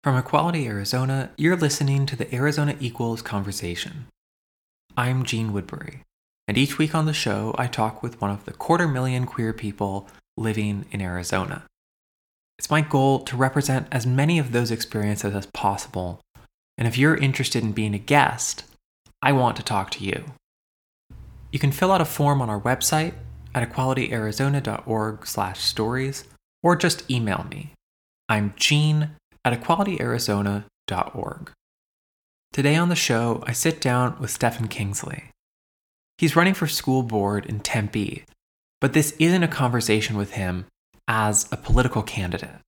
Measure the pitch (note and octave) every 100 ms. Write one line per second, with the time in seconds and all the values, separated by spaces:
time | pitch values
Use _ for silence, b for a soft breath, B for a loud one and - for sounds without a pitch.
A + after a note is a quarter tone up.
0 | D3+ B2+ B2+ D3 E3 E3+ B2 G2+ G2+ B2+
1 | C3 C3+ B2+ - D3+ F3+ D3+ - C#3+ C#3
2 | C3+ B2 - B2 C#3+ D3 D3 - B2 -
3 | A#2 A2+ - G#2 G2 G2 F2+ F2 - D3+
4 | A#2+ _ _ _ _ _ _ _ _ -
5 | B2 B2+ B2+ A2+ A2+ G2+ F2+ - - -
6 | - _ _ _ - G#2+ C#3 - D#3 D#3+
7 | D#3 D3 - G2+ A2 A#2 A#2+ - A2 -
8 | A#2+ - G2+ G2+ - - - E3+ E3+ C3
9 | B2+ B2+ B2 - A2+ A2 G#2+ G2+ G2+ G2
10 | G2 B _ - A2 A2 G#2 G2+ - G#2
11 | F#2 F2+ F2 F#2+ F#2 - - _ _ _
12 | _ _ _ _ _ _ - D3+ D3+ C#3
13 | C3+ C3+ - B2 C3 D3 C#3 C3 - C3
14 | A#2 B2+ D3 E3+ C3 A#2 A#2+ A2+ - A2
15 | G#2 G#2 G2+ G2+ G2 - G2 G2 - F#2
16 | F2+ F2 _ - b _ _ - A#2 B2
17 | C#3+ D3+ C#3 B2+ C3 B2 A2 G#2 G#2+ G#2
18 | - C#3+ C3+ A#2+ - - - _ _ _
19 | _ _ C3 C#3 B2 - - G#2 F#2+ -
20 | G2 - - B2+ _ _ _ _ _ _
21 | _ - - - - - C#3+ C3+ F#3 F#3+
22 | D3+ - C#3+ C#3+ A#2+ G#2 A2 C3 - D#3
23 | E3 - - - - C3 A#2+ - C3 C3
24 | B2 A#2+ G#2+ G#2 C3+ C#3+ A2 G#2+ - A2
25 | A2 G#2+ - - F#2+ F#2 - - A2 B2+
26 | C3 C3+ - - _ _ E3+ F3 G#3+ -
27 | - B2 A2 F#2+ - - - - _ _
28 | _ _ - G#2+ G2+ - - D3 D3+ D3+
29 | D3+ - _ _ B2+ A#2 - E3+ G3+ F3+
30 | A#2+ A#2 A#2 G2+ G2+ G2+ G2+ _ - F2+
31 | - - - - - _ _ _ _ _
32 | _ _ _ _ _ - C#3 D#3 F3 E3+
33 | - A#2 A#2 A2+ B2 A#2+ D#3+ D#3+ C3 B2
34 | B2 - A#2 - B2 - A2 - G2 G2
35 | - - - _ _ _ _ _ _ _
36 | _ - E3 E3 F3+ F#3 D3+ - - C3
37 | A#2+ A2 G2+ G2+ G2 G#2+ - A#2 G2+ G#2+
38 | G2+ - - _ _ _ _ _ C#3 D#3+
39 | D3+ - D#3+ F#3 E3+ - B2+ A#2+ A2+ A2
40 | G#2+ G#2 G2+ - F#2 F2+ G2 _ _ _
41 | - A2 G#2+ G2+ - - - A#2 B2+ A#2
42 | G2+ - F2+ F#2 - C#2